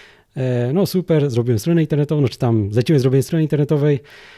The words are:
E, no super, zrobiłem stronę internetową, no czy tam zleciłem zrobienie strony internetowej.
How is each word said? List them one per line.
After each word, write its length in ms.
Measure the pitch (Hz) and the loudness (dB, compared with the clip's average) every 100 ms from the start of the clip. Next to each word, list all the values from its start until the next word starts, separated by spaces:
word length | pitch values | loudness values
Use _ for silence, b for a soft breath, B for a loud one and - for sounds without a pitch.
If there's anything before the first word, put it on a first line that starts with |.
| B B B - | B B B -6
E, 360 | 131 123 120 | -4 -2 -2
no 140 | 160 190 | 0 0
super, 440 | 190 - 160 143 | -2 0 0 0
zrobiłem 280 | 117 120 113 | 0 0 0
stronę 220 | 165 170 | 2 0
internetową, 400 | 156 147 147 151 | 2 0 0 0
no 80 | 135 | 0
czy 100 | - | 0
tam 340 | 123 113 101 | 0 0 0
zleciłem 280 | 107 127 151 | 0 2 2
zrobienie 220 | 127 135 | 2 0
strony 200 | 131 165 | 0 -2
internetowej. 580 | 156 147 143 151 147 143 - B B | 0 0 0 0 0 0 -4 B B